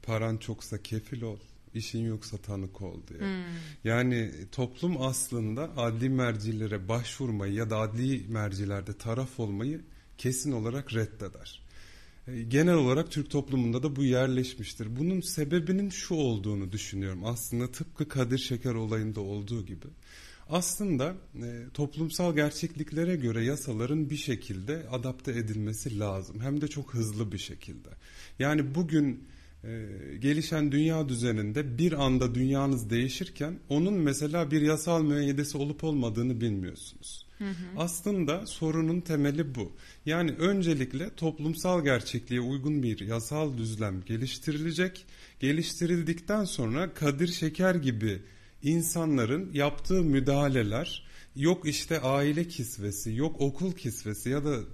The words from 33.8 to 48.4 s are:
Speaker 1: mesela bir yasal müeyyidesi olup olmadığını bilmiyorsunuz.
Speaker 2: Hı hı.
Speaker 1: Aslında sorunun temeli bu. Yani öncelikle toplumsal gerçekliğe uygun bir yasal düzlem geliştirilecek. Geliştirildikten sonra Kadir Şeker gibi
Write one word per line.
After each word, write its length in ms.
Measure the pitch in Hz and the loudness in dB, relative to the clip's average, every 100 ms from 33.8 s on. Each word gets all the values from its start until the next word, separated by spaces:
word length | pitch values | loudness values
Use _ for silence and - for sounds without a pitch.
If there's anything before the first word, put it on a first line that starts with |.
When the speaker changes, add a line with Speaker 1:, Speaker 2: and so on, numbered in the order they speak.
| 180 | 4
Speaker 1:
mesela 560 | 202 147 135 151 170 151 | 4 2 2 0 0 2
bir 120 | 156 | 4
yasal 400 | 151 151 170 170 | 4 4 4 4
müeyyidesi 560 | 151 147 143 143 143 151 | 4 4 2 2 -2 -2
olup 260 | 143 147 | -2 -2
olmadığını 560 | 160 147 117 110 123 117 | 0 2 2 2 0 2
bilmiyorsunuz. 840 | 117 101 90 - - - - - - - | 0 0 -2 -8 -16 -16 -14 -14 -16 -8
Speaker 2:
Hı 60 | |
hı. 100 | 202 175 180 185 | -6 -6 -8 -2
Speaker 1:
Aslında 720 | 175 170 208 202 151 170 214 | -2 0 0 2 2 0 -4
sorunun 540 | - 160 156 160 175 | -2 0 2 2 2
temeli 540 | 170 156 143 147 147 | 2 2 4 2 -2
bu. 180 | 123 92 - - - 151 | -2 -6 -8 -18 -8 -2
Yani 240 | 165 170 | 2 2
öncelikle 840 | - 175 196 170 147 131 135 196 | 4 4 4 4 4 2 -2 -6
toplumsal 680 | - 160 156 151 165 180 180 | -2 -2 0 -2 0 2 4
gerçekliğe 560 | 143 123 - 120 - 123 | 4 4 2 -6 0 0
uygun 420 | 120 139 139 151 | 0 0 0 2
bir 180 | 120 104 | 2 0
yasal 580 | 98 113 110 151 156 123 | -2 -2 -2 -2 0 0
düzlem 440 | 113 107 107 95 92 | -2 -2 -2 -2 -2
geliştirilecek. 1000 | 113 127 - - 151 160 156 185 185 - - - - | -2 -2 -4 -4 -2 -2 0 0 -2 -18 -20 -20 -2
Geliştirildikten 1040 | 135 156 165 - 170 175 160 170 - 208 | 2 2 0 0 2 2 2 -2 0 0
sonra 500 | 196 - 113 131 175 | 0 0 0 0 -2
Kadir 340 | - 147 139 175 | 0 0 2 0
Şeker 460 | 170 160 156 185 | 2 -2 4 4
gibi 480 | 180 135 113 110 98 - - | 4 2 2 0 -2 -8 -20